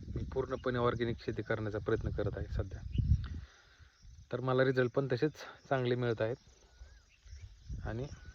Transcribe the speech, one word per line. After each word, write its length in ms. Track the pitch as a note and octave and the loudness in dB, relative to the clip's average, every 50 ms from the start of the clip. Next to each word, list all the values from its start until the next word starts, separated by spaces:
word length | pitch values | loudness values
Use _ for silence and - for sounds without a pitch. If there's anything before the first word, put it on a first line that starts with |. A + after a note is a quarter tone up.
| - - - | -10 -6 -6
मी 80 | - - - - | -4 -4 -2 -2
पूर्णपणे 460 | C3 C3 B2+ C3 A#2+ - B2+ B2 B2 | -2 -2 -2 -4 -2 -2 0 0 4
ऑर्गेनिक 380 | A#2+ A#2+ A#2 A2+ A#2+ A#2 A2+ - - | 4 2 4 2 0 0 0 -2 -4
शेती 180 | - A2+ A2+ A2 | -4 -4 -4 -2
करण्याचा 360 | - A2+ A2 G#2+ G#2 G#2 G#2 | -2 -2 0 0 -2 -2 -2
प्रयत्न 320 | - - A2+ - - - | 0 0 0 2 0 -2
करत 260 | - - G2+ G2 - | -2 -2 -2 -2 -2
आहे 100 | G2 G2 - - | -4 -4 -2 -2
सध्या, 240 | G#2+ - F#2+ - - - - - - - - - - - - - - - - - - - - - - - - _ _ - - - - - - | -2 -2 -4 -6 -8 -8 -2 0 2 4 6 4 4 4 -2 -6 -8 -10 -12 -16 -20 -20 -20 -20 -20 -20 -20 _ _ -20 -20 -20 -20 -8 -6
तर 100 | - B2 | -4 -2
मला 240 | B2+ C3 B2+ B2+ C3 | 0 2 4 6 4
रिझल्ट 280 | C3+ B2+ C3 B2+ A#2+ - | 6 4 4 2 4 2
पण 140 | C#3 C#3 B2+ C3 | 0 2 2 2
तसेच 200 | A#2 D#3 D#3 - - - - - - - - | 2 2 0 0 -4 -12 -16 -16 -18 -2 0
चांगले 260 | C#3 C3 B2 B2 B2 | 0 2 4 2 2
मिळत 260 | B2 B2 A#2+ A2 - A2 | 2 2 2 2 2 0
आहेत. 140 | A2 C3+ - - - - - - - - - - - - - - _ - _ _ - - - - - - - - - - - - | -2 -2 -6 -10 -18 -20 -20 -20 -20 -20 -20 -20 -20 -20 -20 -20 _ -20 _ _ -16 -14 -14 -14 -16 -16 -16 -10 -8 -6 -4 -4
आणि 200 | - A2 A#2+ C3+ - - - - - | -4 -4 -4 -4 -6 -8 -12 -14 -18